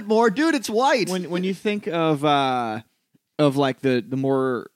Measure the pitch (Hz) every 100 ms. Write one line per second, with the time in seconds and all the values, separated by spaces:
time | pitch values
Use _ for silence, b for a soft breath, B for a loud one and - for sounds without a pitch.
0 | 208 220 233 196 320 294 208 220 269 269
1 | 175 185 170 175 185 185 214 208 208 170
2 | 160 147 147 143 135 127 117 110 - _
3 | _ _ _ - 147 135 139 131 135 123
4 | 107 131 135 135 131 120 -